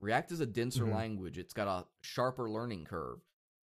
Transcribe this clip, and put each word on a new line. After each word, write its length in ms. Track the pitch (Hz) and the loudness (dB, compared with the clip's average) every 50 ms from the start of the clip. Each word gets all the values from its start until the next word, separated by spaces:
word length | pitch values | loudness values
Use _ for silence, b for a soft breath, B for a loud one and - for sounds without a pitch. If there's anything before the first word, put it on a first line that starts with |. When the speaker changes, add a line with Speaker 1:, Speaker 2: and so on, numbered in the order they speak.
Speaker 1:
React 300 | 98 104 113 139 170 - 175 | 0 2 4 4 2 2 -2
is 60 | 165 | 0
a 40 | 151 | 0
denser 380 | 120 95 117 117 127 - 127 113 | 0 2 2 2 2 4 2 4
Speaker 2:
Mm-hmm. 100 | 110 104 | 4 4
Speaker 1:
language. 420 | 110 113 113 107 98 92 82 69 90 | 2 2 0 -2 -4 -4 -6 -6 -8
It's 160 | 87 - - | -8 -6 -2
got 140 | 110 101 101 | 0 2 2
a 160 | 92 90 90 - _ _ | 2 0 -2 -6 _ _
sharper 480 | - - - 127 123 131 127 127 120 110 | -14 -6 -2 0 2 2 2 0 -2 -2
learning 340 | 107 110 120 120 107 85 76 | -2 -2 -2 -2 -4 -4 -6
curve. 340 | - 95 82 71 62 60 - - _ _ _ _ _ _ _ | -6 -4 -4 -4 -4 -6 -10 -14 _ _ _ _ _ _ _